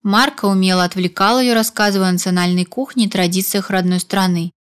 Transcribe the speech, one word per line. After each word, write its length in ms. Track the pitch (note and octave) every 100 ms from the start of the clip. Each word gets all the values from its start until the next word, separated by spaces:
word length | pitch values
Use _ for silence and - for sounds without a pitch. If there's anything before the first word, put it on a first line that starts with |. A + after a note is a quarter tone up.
Марко 420 | G#3+ G#3 C#4 C#4+
умело 380 | G3+ F#3+ F#3 F#3
отвлекал 560 | F3+ F#3 F3+ - G3 B3+
её, 140 | B3
рассказывая 560 | A3+ A3 - G#3 G3 F#3
о 20 |
национальной 520 | F3+ F#3+ F3+ F3 F3+
кухне 400 | E3+ - C4+ B3+
и 40 | G#3
традициях 600 | G#3 F3 F#3 G3 G3+ F#3+
родной 300 | F#3+ F3+ F3+
страны. 520 | - G3 F#3 F3 E3+ _